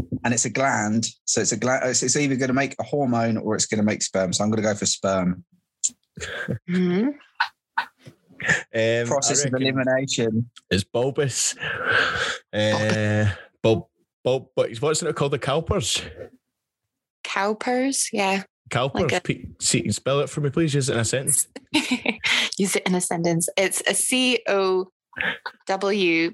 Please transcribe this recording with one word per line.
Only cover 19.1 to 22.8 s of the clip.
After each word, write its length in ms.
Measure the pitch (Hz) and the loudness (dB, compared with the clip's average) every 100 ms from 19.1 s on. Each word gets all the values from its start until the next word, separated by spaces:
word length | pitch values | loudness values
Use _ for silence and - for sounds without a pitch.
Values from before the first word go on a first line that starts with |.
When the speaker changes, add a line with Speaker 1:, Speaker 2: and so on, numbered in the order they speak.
Speaker 2:
a 80 | 90 | 0
Speaker 3:
P-, 280 | - 120 - - | -2 -6 -6 -6
see, 300 | - - - | 0 0 0
spell 280 | 101 - 139 | -2 0 0
it 80 | 135 | 0
for 100 | - | -2
me, 100 | 147 | -2
please. 240 | 147 165 | 2 2
Use 140 | 143 131 | 2 0
it 60 | |
in 60 | 117 | 0
a 40 | |
sentence. 420 | 113 127 139 - - - | 0 0 0 0 -2 -6
Speaker 2:
<laughs> 120 | - 302 - 247 - 220 - - - - | -2 -2 0 -2 -2 -4 0 0 0 0
Use 180 | 190 | 0
it 60 | 202 | 0